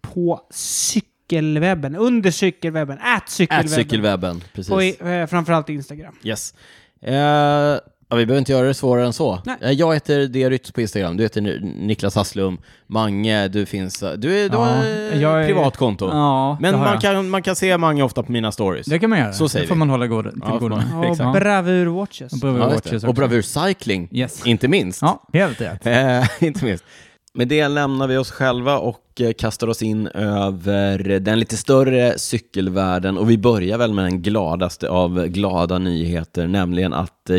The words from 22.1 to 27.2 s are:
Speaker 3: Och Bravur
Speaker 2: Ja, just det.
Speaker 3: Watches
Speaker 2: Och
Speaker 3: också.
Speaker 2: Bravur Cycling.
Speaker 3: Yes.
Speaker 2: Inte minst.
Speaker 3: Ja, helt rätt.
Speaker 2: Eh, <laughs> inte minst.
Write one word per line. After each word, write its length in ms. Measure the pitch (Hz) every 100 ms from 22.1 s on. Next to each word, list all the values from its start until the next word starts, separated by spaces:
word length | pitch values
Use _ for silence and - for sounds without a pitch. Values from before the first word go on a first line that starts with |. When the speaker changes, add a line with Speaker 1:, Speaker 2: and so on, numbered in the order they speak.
| - 127
Speaker 3:
Och 60 | 131
Bravur 200 | 135 123
Speaker 2:
Ja, 120 | 123
just 120 | 110
det. 60 | -
Speaker 3:
Watches 140 | 113
Speaker 2:
Och 60 | 117
Speaker 3:
också. 100 | 123
Speaker 2:
Bravur 200 | 131 117
Cycling. 680 | 98 143 190 185 - 95 85
Speaker 3:
Yes. 340 | 120 123 - 123
Speaker 2:
Inte 220 | 113 127
minst. 340 | 185 92 -
Speaker 3:
Ja, 220 | 151 196 -
helt 280 | 160 190 113
rätt. 240 | 101 95 113
Speaker 2:
Eh, 380 | 120 131 123 123
<laughs> 140 | - 165
inte 180 | 170 127
minst. 180 | 87 - - - _